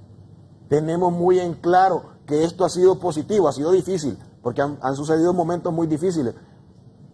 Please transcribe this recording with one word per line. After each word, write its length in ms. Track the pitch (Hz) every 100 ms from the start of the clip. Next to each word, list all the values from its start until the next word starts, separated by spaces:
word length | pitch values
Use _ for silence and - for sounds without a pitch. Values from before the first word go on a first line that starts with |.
| - - - - - - -
Tenemos 420 | 147 156 175 180
muy 260 | 175 175 185
en 160 | 175 147
claro 480 | 170 180 190 156 - - -
que 200 | 147 170
esto 180 | 175
ha 60 | 180
sido 280 | 175 185 180
positivo, 520 | 175 151 143 208 151
ha 20 |
sido 200 | 123 156
difícil, 460 | 185 185 185 143 95 - -
porque 200 | 120 131
han, 180 | 143 143
han 140 | 131 139
sucedido 380 | 151 160 170
momentos 400 | 180 165 175 175
muy 120 | 165 165
difíciles. 480 | 151 190 170 117 - - - - - - - -